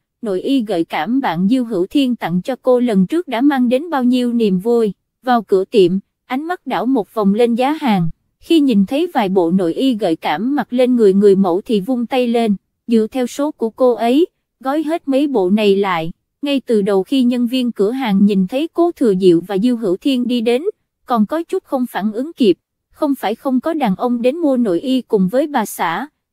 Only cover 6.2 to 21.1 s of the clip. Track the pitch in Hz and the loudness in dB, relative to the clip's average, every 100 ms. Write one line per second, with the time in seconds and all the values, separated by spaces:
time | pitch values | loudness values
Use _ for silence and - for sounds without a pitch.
6.2 | _ 254 320 359 - 185 226 262 190 226 | _ -8 -6 -8 -6 -4 0 -2 -2 0
7.2 | 196 208 240 233 254 311 285 196 165 - | 0 2 2 2 0 0 0 0 0 -6
8.2 | _ _ - 330 277 202 190 277 349 269 | _ _ 0 2 4 2 2 0 -2 0
9.2 | 196 190 170 190 170 165 269 214 196 165 | 0 2 2 2 0 0 -2 0 -2 -2
10.2 | 196 156 240 285 214 247 254 240 208 196 | -2 -4 -2 -4 -2 0 2 4 4 6
11.2 | 208 190 196 175 - 214 190 247 233 262 | 4 4 2 0 0 -2 -2 -4 -2 -2
12.2 | 247 233 226 196 _ _ - 226 220 262 | 0 0 0 -2 _ _ -2 0 0 -2
13.2 | 247 - 294 - 226 - 254 220 233 269 | -6 -4 -6 -4 -6 0 0 2 2 2
14.2 | 370 _ _ _ 254 302 294 330 - 262 | 0 _ _ _ -6 -4 -4 -4 -2 -2
15.2 | 294 247 180 208 208 196 202 175 165 - | 0 0 0 2 2 2 0 -2 -4 -10
16.2 | _ _ 285 277 - 220 202 196 190 269 | _ _ -4 -4 0 0 2 0 0 0
17.2 | 240 247 240 262 247 - 202 262 240 196 | 0 0 -2 -2 -4 -2 -2 -2 0 2
18.2 | 202 196 185 262 330 - 349 - 247 185 | 2 2 0 -2 -4 0 -2 0 0 2
19.2 | 190 170 175 196 247 233 214 185 294 254 | 4 2 0 -2 0 -2 -2 -2 -2 -2
20.2 | 240 247 226 247 381 - _ _ - | -2 -2 0 0 -2 -8 _ _ -4